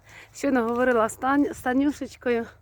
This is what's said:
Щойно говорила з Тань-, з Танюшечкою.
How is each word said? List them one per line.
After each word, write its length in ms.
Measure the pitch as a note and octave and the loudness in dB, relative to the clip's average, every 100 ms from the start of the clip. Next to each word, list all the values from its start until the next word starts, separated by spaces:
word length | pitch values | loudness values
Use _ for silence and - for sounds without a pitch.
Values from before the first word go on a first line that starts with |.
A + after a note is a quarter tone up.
| - - - - | -20 -20 -20 -6
Щойно 280 | C#4 C4 | 0 2
говорила 460 | A3+ A#3+ B3+ A#3+ A3 | 2 2 2 4 2
з 60 | - | 0
Тань-, 380 | C4 C#4 C#4+ | 0 2 0
з 60 | E4+ | -2
Танюшечкою. 880 | B3+ B3+ C#4+ - C4 - B3 A#3 A#3 - | -2 0 0 -2 -8 -8 -2 -2 -4 -12